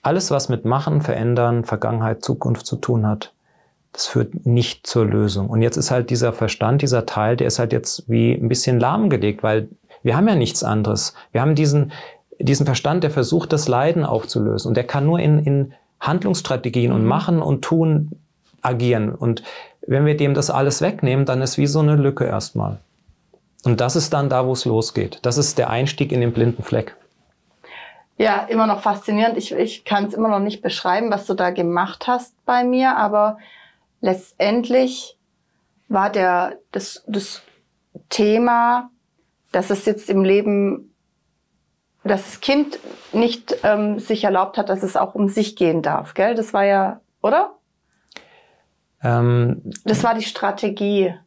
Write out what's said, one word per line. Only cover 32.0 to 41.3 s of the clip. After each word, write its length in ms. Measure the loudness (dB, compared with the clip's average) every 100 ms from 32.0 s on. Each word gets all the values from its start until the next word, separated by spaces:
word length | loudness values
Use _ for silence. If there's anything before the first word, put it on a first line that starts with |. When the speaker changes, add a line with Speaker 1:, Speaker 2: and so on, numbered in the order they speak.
| -2
Speaker 2:
hast 260 | -2 -4 _ 0
bei 180 | 0
mir, 320 | 2 2 2 2
aber 440 | 2 2 2 0 -14 -20 -20 _ _ _
letztendlich 1160 | -2 -2 -4 _ 0 0 2 2 2 -2 -14 _ _ _ _ _ _ _ _
war 200 | -2 0
der, 460 | 0 2 2 -2 -6 _
das, 320 | -10 -10 -14 -6
das 340 | -6 -6 -14 _ _ _ _ _ -20 _
Thema, 800 | 0 2 4 4 2 2 0 -4 _ _ _ _ _ _
dass 180 | -4 -2
es 140 | -2 -2
jetzt 240 | -4 0
im 140 | 2
Leben, 680 | 4 4 2 0 0 -2 -10 _ _ _ _